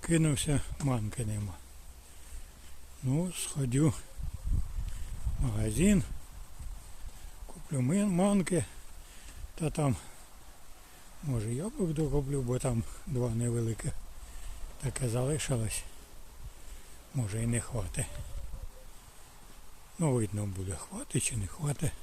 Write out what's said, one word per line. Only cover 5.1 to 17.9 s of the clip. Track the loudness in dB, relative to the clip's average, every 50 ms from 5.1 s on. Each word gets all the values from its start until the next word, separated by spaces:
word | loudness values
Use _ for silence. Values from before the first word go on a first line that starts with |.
| -4 -2 -2 0 2 2
в | 2
магазин, | 2 4 4 2 2 4 6 8 8 8 8 6 2 -2 -6 -6 -8 -10 -12 -12 -10 -10 -8 -8 -8 -8 -8 -8 -10 -10 -6 -6 -8 -8 -8 -12 -12 -10 -10 -10 -10
куплю | -10 -10 -6 -2 0 2
ми-, | 4 4 4 4 4
манки, | 6 6 6 6 8 6 6 6 6 4 4 2 2 -4 -12 -10 -10 -12 -12 -12 -14 -14 -14 -14 -12 -10 -10 -10 -10 -4
та | -2 -2 0
там, | 2 4 4 4 4 2 -2 -12 -14 -14 -14 -16 -16 -16 -16 -16 -16 -14 -14 -14 -14 -14 -16 -18 -18 -18 -16 -14 -12 -6 -2
може, | 0 2 2 2 0 0
яблук | 0 -2 -4 0 0 2 2 4
докуплю, | 2 2 4 4 4 4 4 0 0
бо | 2 2 2 2
там | 4 4 4 4 2 0 -4 -8 -6 -2
два | 0 2 2 2
невеликих | 2 2 2 2 2 2 2 2 0 0 -2 -2 -2 -2 -4 -6 -8 -10 -10 -8 -8 -6 -6 -6 -4 -4 -6 -6 -6 -4
таке | -4 -2 0 0 0 2
залишилось. | 2 2 2 2 2 0 2 2 2 2 2 0 -2 -2 -4 -6 -10 -12 -14 -12 -12 -12 -12 -12 -12 -10 -10 -10 -10 -10 -12 -10 -10 -10 -12 -12 -12 -14 -14 -6 -2
Може, | -2 -2 0 0 0 0
і | 2
не | 2 0
хватить. | 0 -2 -2 -2 -2 -2